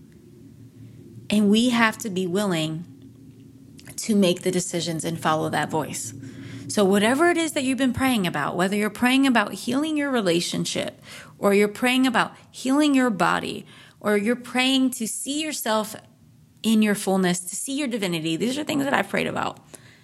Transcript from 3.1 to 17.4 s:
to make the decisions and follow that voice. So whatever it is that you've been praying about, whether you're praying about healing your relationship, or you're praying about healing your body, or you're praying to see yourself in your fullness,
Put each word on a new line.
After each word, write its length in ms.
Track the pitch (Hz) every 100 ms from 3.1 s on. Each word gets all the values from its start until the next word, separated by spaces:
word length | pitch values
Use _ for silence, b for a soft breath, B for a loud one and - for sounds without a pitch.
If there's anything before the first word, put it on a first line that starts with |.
| - - - - - - - - -
to 200 | - 202
make 260 | 180 180
the 80 | 185
decisions 540 | 180 - 170 160 160
and 160 | 170 165
follow 300 | 165 156 156
that 200 | 156 147
voice. 440 | 160 139 - - - B B B B B
So 160 | 214
whatever 460 | 190 202 214 269 349
it 80 | 339
is 140 | 320
that 120 | 302
you've 140 | 262 247
been 160 | 262
praying 320 | - 262 240 175
about, 280 | 151 147
whether 220 | 175 190 208
you're 140 | 214
praying 360 | - 247 262 277
about 280 | 233 202
healing 420 | 190 - 254 311 302
your 140 | 285
relationship, 880 | 247 185 170 - 175 170 - - - B B B B
or 160 | 202
you're 120 | 202 208
praying 400 | 208 247 254 262
about 280 | 214 170 B B
healing 440 | - 254 285 302
your 160 | 262 247
body, 540 | 180 165 - - - - B B B
or 160 | 208 208
you're 180 | 208 247
praying 540 | - 254 262 269 262
to 180 | - 220
see 340 | - 269 294
yourself 540 | 311 254 233 220 208 - - _ - - - _
in 200 | 220 220
your 120 | 214
fullness, 460 | 202 196 190 180 180